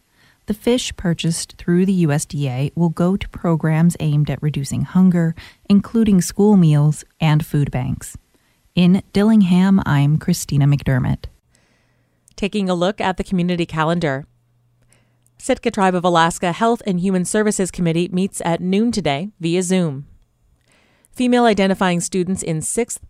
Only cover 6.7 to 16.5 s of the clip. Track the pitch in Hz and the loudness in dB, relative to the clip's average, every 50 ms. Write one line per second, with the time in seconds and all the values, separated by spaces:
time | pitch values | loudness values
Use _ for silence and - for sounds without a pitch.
6.7 | 151 147 147 151 147 - - _ _ _ 160 156 151 151 160 - - 147 139 - | 4 4 4 2 0 -2 -8 _ _ _ 0 2 2 0 0 -2 -2 -2 -2 -2
7.7 | - 127 127 131 117 - - - - - _ _ _ _ _ _ _ _ _ _ | -4 -4 -4 -4 -6 -8 -10 -14 -18 -20 _ _ _ _ _ _ _ _ _ _
8.7 | _ 175 180 175 185 196 - _ - 196 202 220 226 214 196 175 180 180 185 196 | _ 2 4 4 4 2 0 _ -2 0 2 4 4 4 4 4 4 4 4 4
9.7 | 196 196 - - 147 139 139 147 151 156 - 185 175 - - - 143 139 139 143 | 4 2 2 2 2 2 2 2 2 0 0 -2 -4 -4 -4 -2 0 0 2 2
10.7 | 143 139 - - 135 123 - - - - - - - _ _ _ _ _ _ _ | 2 0 0 -2 -2 0 0 -2 -4 -6 -8 -14 -20 _ _ _ _ _ _ _
11.7 | _ _ _ _ _ _ _ _ _ _ _ _ _ - 214 185 - 214 196 185 | _ _ _ _ _ _ _ _ _ _ _ _ _ -8 -6 -4 -2 -2 -2 -2
12.7 | 185 170 175 190 214 - 196 190 175 - 190 - 196 175 175 180 180 170 170 - | 0 0 0 -2 -2 -2 -2 -4 -2 -4 -4 -4 -2 -2 0 0 -2 -2 -4 -4
13.7 | 160 160 156 160 170 175 165 147 135 135 151 - _ _ _ _ _ _ _ _ | -2 -2 -2 0 0 0 -2 -2 -4 -4 -8 -12 _ _ _ _ _ _ _ _
14.7 | _ _ _ _ _ _ _ _ _ _ _ _ _ - - - 254 - - 240 | _ _ _ _ _ _ _ _ _ _ _ _ _ -8 -4 -4 -4 -2 -2 -4
15.7 | 214 220 190 185 180 180 165 185 175 165 165 170 - - 196 175 | -2 0 0 2 2 2 0 2 4 4 4 2 0 -2 -4 -4